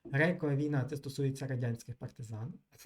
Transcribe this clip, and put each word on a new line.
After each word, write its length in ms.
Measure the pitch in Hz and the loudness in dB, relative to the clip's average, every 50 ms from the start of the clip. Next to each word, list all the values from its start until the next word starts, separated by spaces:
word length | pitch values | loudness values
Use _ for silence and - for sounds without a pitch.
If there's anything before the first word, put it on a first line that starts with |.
| - | -6
Греко-війна, 840 | - 139 139 160 175 175 - 156 147 143 135 147 147 147 131 123 - | 0 4 4 6 4 4 2 2 2 4 4 2 2 2 2 0 0
це 80 | 147 | -2
стосується 500 | 143 - 135 - - 139 135 135 - 139 | -4 -6 -4 -2 0 0 0 0 0 -2
радянських 500 | 131 135 123 123 120 117 - - - 120 | -2 -2 0 0 0 0 -2 -6 -10 -10
партизан. 560 | - 127 - - - 117 110 113 107 117 165 - - _ _ - - - | -10 -10 -10 -10 -10 -10 -8 -6 -6 -6 -8 -8 -12 _ _ -20 -18 -18